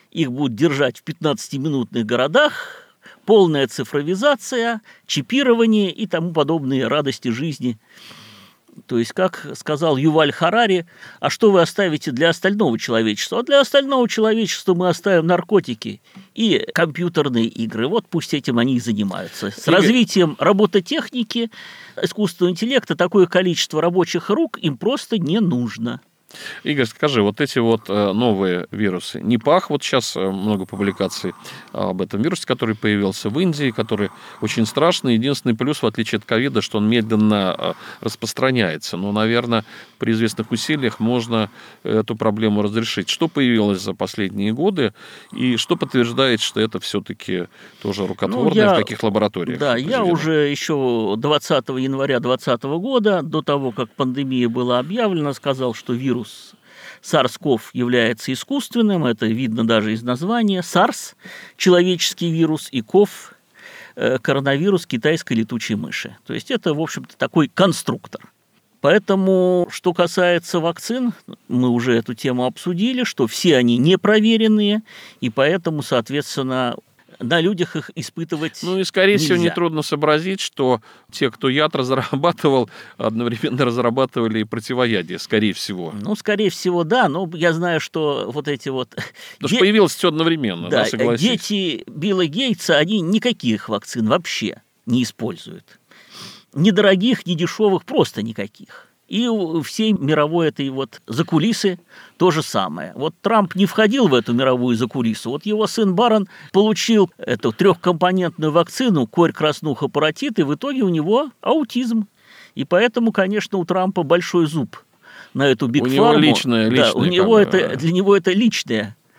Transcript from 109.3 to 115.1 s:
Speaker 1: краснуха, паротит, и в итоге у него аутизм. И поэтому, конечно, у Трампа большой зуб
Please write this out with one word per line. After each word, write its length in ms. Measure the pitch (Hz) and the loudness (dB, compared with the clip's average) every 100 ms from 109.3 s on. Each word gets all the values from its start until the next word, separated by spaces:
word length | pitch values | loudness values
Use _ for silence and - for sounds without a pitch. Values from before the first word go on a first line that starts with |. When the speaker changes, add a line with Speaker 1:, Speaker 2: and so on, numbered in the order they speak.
Speaker 1:
краснуха, 560 | - 156 143 156 135 139 | 2 -2 0 -4 -4 -2
паротит, 500 | 147 156 151 277 220 | 0 -2 -2 -4 -2
и 40 | |
в 120 | 139 | 0
итоге 280 | 147 277 262 | -2 -4 -2
у 80 | 202 | 0
него 400 | 165 151 226 294 - | 0 2 0 -2 -4
аутизм. 640 | - 311 269 240 254 226 202 _ _ - - | 0 0 0 -4 -2 -2 -4 _ _ -20 -14
И 100 | - | -8
поэтому, 480 | 139 175 240 240 226 | 0 2 2 2 0
конечно, 440 | - 190 208 - 196 | 0 0 -2 -2 -2
у 80 | |
Трампа 380 | 170 185 185 190 | 0 0 0 0
большой 440 | 143 170 170 175 160 | 2 2 2 2 2
зуб 300 | 156 120 - _ _ - | 0 -4 -8 _ _ -20